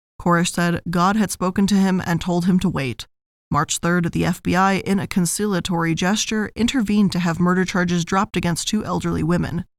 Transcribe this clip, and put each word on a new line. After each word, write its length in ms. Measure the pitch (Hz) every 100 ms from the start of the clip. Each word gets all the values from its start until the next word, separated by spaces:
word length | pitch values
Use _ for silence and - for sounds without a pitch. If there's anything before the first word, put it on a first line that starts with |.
| _ -
Koresh 300 | 180 170 180
said 300 | - 175 170 175
God 260 | 175 180 220
had 160 | 202
spoken 340 | - 185 185 196
to 80 | 202
him 260 | 190 185 -
and 140 | 165
told 260 | - 175 180
him 140 | 185
to 100 | 185
wait. 380 | 139 131 110 - _ _ _ _
March 260 | 143 160 -
third, 340 | 170 175 170
the 120 | - 165
F 160 | 180
B 140 | 180 180
I, 220 | 196 190
in 220 | - 196
a 80 | 113
conciliatory 840 | 190 170 - 208 180 175 170 165
gesture, 580 | 160 185 208 - 220 208 -
intervened 560 | 220 269 208 208 196
to 80 | 175
have 200 | 175 165
murder 260 | 175 180 180
charges 380 | 185 175 175
dropped 320 | 165 190 214 277
against 320 | - - -
two 160 | 214
elderly 380 | - - 170 165
women, 440 | 160 175 123 165 -